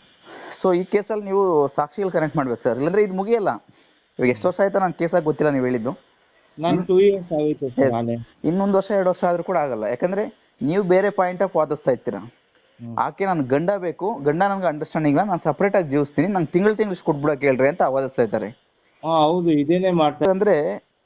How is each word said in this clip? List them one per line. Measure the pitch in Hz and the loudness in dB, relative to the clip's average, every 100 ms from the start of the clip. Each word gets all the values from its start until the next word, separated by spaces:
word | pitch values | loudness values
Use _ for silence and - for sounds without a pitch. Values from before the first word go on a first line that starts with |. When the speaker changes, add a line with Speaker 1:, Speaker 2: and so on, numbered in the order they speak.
| _ _ - - - - | _ _ -20 -20 -20 -2
Speaker 1:
So | 190 175 | 0 0
ಈ | |
ಕೇಸಲ್ಲಿ | 185 208 202 214 202 | 0 -2 -2 -6 -2
ನೀವು | 196 196 156 139 | 0 2 2 2
ಸಾಕ್ಷಿಗಳು | - 147 - 190 | 0 -4 -4 -4
ಕನೆಕ್ಟ್ | 175 156 151 | -2 -2 -2
ಮಾಡ್ಬೇಕು | 131 113 | -2 -2
ಸರ್, | 127 117 | -2 0
ಇಲ್ಲಾಂದ್ರೆ | 147 196 | 0 0
ಇದು | 208 | 0
ಮುಗಿಯಲ್ಲ. | 185 196 233 180 113 - _ _ _ _ - | -2 -2 0 0 -4 -10 _ _ _ _ -2
ಇವಾಗ | 123 | -2
ಎಷ್ಟು | 117 180 | 0 -2
ವರ್ಷ | 180 | 0
ಆಯ್ತಾ | 196 196 | 0 2
ನನ್ | 185 | -2
ಕೇಸಾಗಿ | - 170 175 156 | -2 -2 0 0
ಗೊತ್ತಿಲ್ಲ | 143 151 | 0 0
ನೀವು | 139 127 | 0 0
ಹೇಳಿದ್ದು. | 123 113 180 _ _ _ _ _ - | -2 -4 -8 _ _ _ _ _ -6
Speaker 2:
ನಾನ್ | 165 180 | -2 -2
Speaker 1:
ಇನ್-, | 180 | 2
Speaker 2:
ಟೂ | 185 | 4
ಇಯರ್ಸ್ | 202 196 175 | 4 2 -2
ಆಗೋಯ್ತು | 156 151 151 135 | -2 0 -2 -4
ಸರ್ | 120 139 | 0 0
Speaker 1:
ಎಸ್. | |
Speaker 2:
ನಾನೇ. | 117 117 117 117 _ | 0 -2 -4 -8 _
Speaker 1:
ಇನ್ನೊಂದ್ | - 180 196 190 | -2 0 2 0
ವರ್ಷ, | 190 | 2
ಎರಡು | 202 185 | 0 0
ವರ್ಷ | 175 | 0
ಆದ್ರೂ | 175 175 | 0 0
ಕೂಡ | 170 180 | -2 -2
ಆಗಲ್ಲ, | 147 117 | -2 -2
ಯಾಕಂದ್ರೆ | 107 120 180 196 214 - _ _ | -4 -2 -2 -2 -6 -8 _ _
ನೀವು | 135 185 | -2 -2
ಬೇರೆ | 190 185 202 | 2 2 2
ಪಾಯಿಂಟ್ | 196 180 180 | 0 -2 0
ಆಫ್ | 190 175 | -2 0
ವಾದಿಸ್ತಾ | 151 147 - | -2 -2 -2
ಇರ್ತೀರಾ. | 123 - 104 | -2 -4 -8
Speaker 2:
ಹ್ಮ್. | 113 - _ _ _ _ 117 117 | -12 -20 _ _ _ _ -10 -4
Speaker 1:
ಆಕೆ | 127 131 196 | -4 -2 -2
"ನನ್ | 170 | -2
ಗಂಡ | 131 139 175 | 0 0 0
ಬೇಕು, | 202 180 147 185 226 | -2 -4 -6 -6 -4
ಗಂಡ | 156 156 | -2 0
ನನ್ಗೆ | 196 196 180 | 0 0 -2
ಅಂಡರ್‌ಸ್ಟ್ಯಾಂಡಿಂಗ್ | 151 156 - 151 143 | -4 -6 -2 2 2
ಇಲ್ಲ, | 208 | 0
ನಾನ್ | 170 | -2
ಸಪರೇಟ್ | 165 143 196 202 | -2 0 0 2
ಆಗಿ | 165 | 0
ಜೀವಿಸ್ತೀನಿ, | 139 143 - 175 | 0 0 0 0
ನಂಗೆ | 196 156 | 0 0
ತಿಂಗಳು | 175 202 214 | 2 2 2
ತಿಂಗಳು | 214 | -2
ಇಷ್ಟು | 175 - | -2 -2
ಕೊಟ್ಬಿಡಕ್ಕೆ | 151 147 143 139 | -2 0 0 2
ಹೇಳ್ರಿ" | 123 135 | 4 2
ಅಂತ | 170 | 2
ವಾದಿಸ್ತಾ | 165 131 131 - | 0 0 -2 0
ಇದ್ದಾರೆ. | 113 110 101 - _ _ _ _ | 0 0 -4 -10 _ _ _ _
Speaker 2:
ಹಾ, | 156 | -2
ಹೌದು, | 165 151 180 170 | 2 4 2 2
ಇದೇನೇ | 151 143 180 185 | 2 2 2 2
ಮಾಡ್ತಾ | 175 151 147 156 | 2 2 2 0
Speaker 1:
ಅಂದ್ರೆ | 190 208 160 165 208 - _ | 2 2 2 0 -6 -12 _